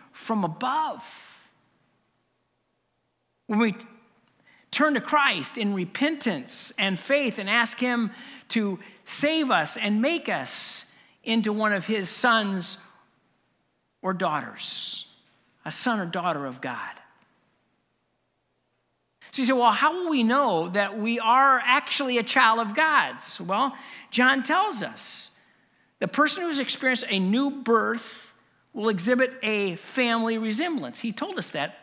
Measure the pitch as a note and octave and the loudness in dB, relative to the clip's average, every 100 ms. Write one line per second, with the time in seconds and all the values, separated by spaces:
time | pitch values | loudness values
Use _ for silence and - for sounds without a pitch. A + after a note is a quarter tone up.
0 | - - - A3 F3 D#3 B3+ D4+ D#4 - | -20 -12 -4 0 0 -2 -2 -2 -2 -6
1 | - - - - _ _ _ _ _ _ | -14 -20 -20 -20 _ _ _ _ _ _
2 | _ _ _ _ _ _ _ _ _ _ | _ _ _ _ _ _ _ _ _ _
3 | _ _ _ _ - G#3+ A3+ - - - | _ _ _ _ -2 2 2 0 -12 -20
4 | _ _ _ _ _ _ _ - D4+ C4 | _ _ _ _ _ _ _ 2 2 2
5 | - D4 C#4 F#3+ C3 - G3+ G3 F3+ - | 2 2 2 0 -4 -2 -2 0 -4 -2
6 | C#4+ D4 A#3+ D#3 B2+ - - - G3 F#3 | -2 0 -2 -4 -6 -10 -8 -4 -2 -2
7 | - C#4 C4+ - G3 A#3 A3+ - B3 A#3+ | 0 0 0 -4 0 0 0 -2 -2 0
8 | A3 - - - - A#3 G#3 F3+ - - | -2 -6 -18 -20 -4 -2 -2 -4 -10 -20
9 | - - D4 D#4+ C#4 F#3 D3+ A3+ G#3+ G#3+ | -10 -2 0 2 2 2 0 -2 0 2
10 | C4 E4+ - E3 B2+ - - - - _ | 2 -2 -2 -6 -6 -8 -8 -10 -14 _
11 | _ _ - A3+ A3 G#3+ G#3+ G3+ E3 G#3+ | _ _ 0 0 0 0 0 0 -2 -4
12 | F3+ - B3 A3+ G#3 F#3+ E3+ - - _ | -4 0 4 4 2 -2 -6 -10 -16 _
13 | _ _ _ _ _ _ _ _ _ _ | _ _ _ _ _ _ _ _ _ _
14 | F#3 F3+ F3+ D3+ B2+ - - - - - | -6 -2 -2 -2 -6 -8 -8 -6 -6 -10
15 | - _ _ _ _ _ - - B3+ A3 | -14 _ _ _ _ _ -10 -4 -2 -2
16 | F3 F3+ F3 D3+ C3+ B2+ C3+ A#2+ - - | -2 -2 -2 -2 -6 -8 -10 -8 -10 -14
17 | - _ _ _ _ _ _ _ _ _ | -20 _ _ _ _ _ _ _ _ _
18 | _ _ _ _ _ _ _ _ _ _ | _ _ _ _ _ _ _ _ _ _
19 | _ _ - - B3+ C4 A#3+ G3+ D4 F4+ | _ _ -10 -2 2 4 4 4 2 2
20 | F4+ C#4+ A3+ C4 C4+ E3+ E3+ G3 G3 G#3+ | 0 2 4 4 4 2 0 0 0 -2
21 | G#3+ A#3 A3+ B3 C#4 B3+ A#3 C4+ C#4+ - | -2 0 4 6 6 6 4 2 2 -2
22 | C4+ B3 A#3 C4+ A#3 A3+ A3 G#3+ D#4+ C#4+ | 0 0 2 4 6 4 0 2 4 4
23 | C#3+ - - - F3 G3+ C4+ C4+ - - | 2 -4 -10 -10 -2 0 0 -4 -16 -20
24 | - A#3 B3+ C4+ B3 E4+ G#4 B3+ D3+ - | -4 4 6 6 2 2 2 -2 -8 -10
25 | - - - _ _ _ _ _ _ _ | -14 -14 -16 _ _ _ _ _ _ _
26 | F#3+ - D4 F#4+ E4+ C#4+ B3+ - C4 B3 | -2 2 2 2 -2 -2 -2 -2 0 0
27 | - G3 F#3 A#3 C#4 C#4+ A3+ A3+ G#3 A#3 | 0 0 2 2 0 -2 2 2 2 -2
28 | - - - _ _ _ _ B3+ G#3+ F#3+ | -8 -16 -20 _ _ _ _ -2 0 0
29 | F#3+ B3+ B3+ B3+ G#3+ G#3+ G3 E3 - - | 2 2 2 0 -2 0 -2 -4 -6 0
30 | A#3+ A#3 A3+ A3+ A3 G#3+ F4 D4 B2+ - | 2 2 0 0 -2 -2 -2 -4 -6 -8
31 | A#3 G#3+ F4 F#4 - D3+ D3 - | -8 -6 -6 -6 -6 -6 -6 -8